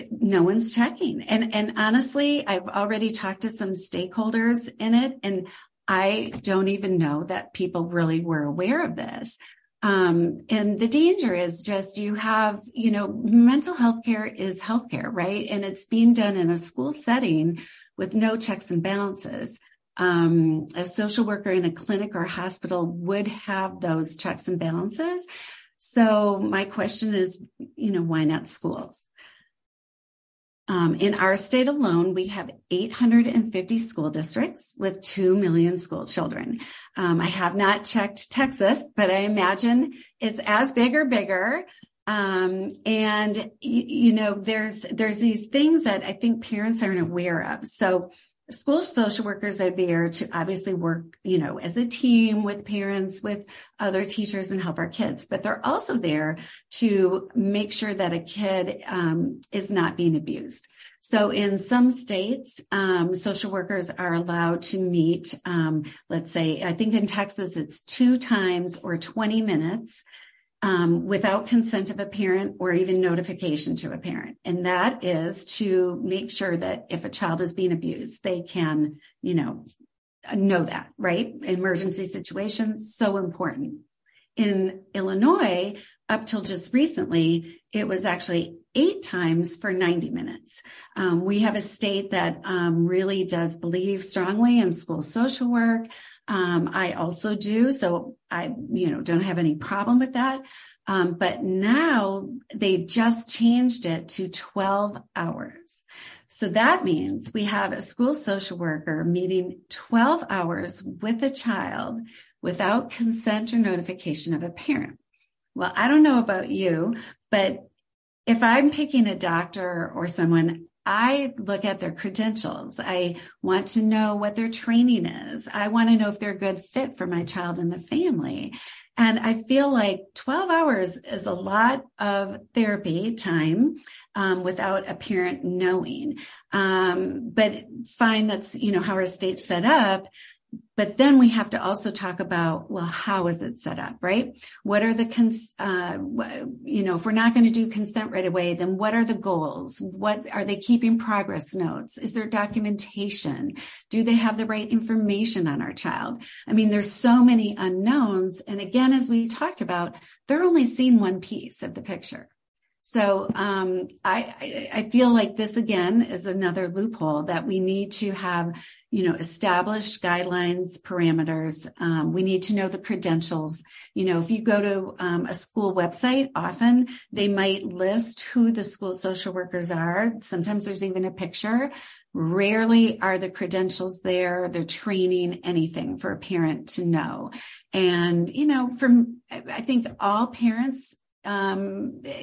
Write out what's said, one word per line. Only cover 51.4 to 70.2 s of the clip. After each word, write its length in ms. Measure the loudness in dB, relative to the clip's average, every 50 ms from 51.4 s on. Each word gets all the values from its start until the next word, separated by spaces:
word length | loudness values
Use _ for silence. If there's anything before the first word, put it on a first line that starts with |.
| 0 -2 -4 -8
as 200 | -8 -4 -2 -2
a 80 | -2
team 560 | -2 -2 0 4 6 6 6 6 6 4 0 0
with 240 | -2 -4 -6 -8
parents, 560 | -6 -4 -4 -2 -2 -2 -2 -4 -4 -6 -6 -6
with 240 | -6 -6 -6 -8 -14 -20 -20 -20 -20 _ -4
other 240 | -4 -2 0 0 -2
teachers 460 | -2 -2 -4 -4 -4 -4 -6 -6 -4
and 120 | -4 -4 -4
help 160 | -4 -4 -4
our 120 | -6 -6
kids, 340 | -4 -4 -4 -4 -4 -6 -6
but 180 | -6 -6 -4 -4
they're 220 | -4 -4 -2 -2
also 320 | -2 -2 -2 -2 -2 -4
there 400 | -2 0 0 0 0 0 -2 -4 -6 -10 -16 -20 -20 _ _
to 600 | -4 0 2 2 4 4 4 2 2 0 -4 -4 -2
make 380 | 0 0 2 0 0 -2 -2 -2
sure 220 | -4 -2 -2 -2
that 180 | -2 -2 -2 -2
a 80 | -4
kid, 600 | -6 -8 -6 -4 -2 0 0 0 -2 -2 -6 -8 -10
um, 540 | -6 -4 -2 0 0 0 0 0 -2 -4 -8 -12 -8
is 200 | -6 -6 -4 -2
not 260 | 0 0 0 0 0
being 180 | 0 2 2 2
abused. 540 | 2 -2 -4 -8 -8 -8 -12 -14 -14 -16 _ _ -20 -20 -20 -20 _
So 300 | -4 0 2 2 2 2
in 280 | 2 0 0 0 0 -2
some 300 | -2 0 4 4 6 4
states, 720 | 4 2 -4 -4 -4 -4 -2 -2 -4 -6 -6 -10 -16 -16 -8 _
um, 440 | -2 0 2 2 2 2 2 0 0
social 360 | -2 -2 -4 -4 -2 -4 -4
workers 380 | -4 -4 -4 -2 -4 -4 -4 -6
are 240 | -6 -6 -4 -2 -2
allowed 480 | -2 -2 -2 -2 0 0 0 0 0 -2
to 160 | -4 -2 -2
meet, 560 | -2 0 2 2 4 4 2 0 -2 -4 -6 -6 -6
um, 380 | -4 0 0 0 0 0 -2 -4 -6 -12 -20 _ _
let's 200 | -6 -6 -6 -4
say, 320 | -4 -2 0 0 -2 -2 -2
I 100 | -4 -2
think 180 | -2 0 2 2
in 140 | 2 0
Texas, 500 | 0 0 -2 -4 -4 -4 -6 -6 -6 -6
it's 240 | -6 -8 -6 -8 -10
two 380 | -8 -8 0 2 4 4 4 4
times 600 | 2 0 0 2 2 2 0 0 -2 -4 -8 -8
or 200 | -6 -6 -6 -6
twenty 420 | -6 -6 -4 -2 -2 0 0 0
minutes, 640 | 0 0 0 0 0 -2 -4 -6 -8 -10 -14 -16 -16 _ -20 -20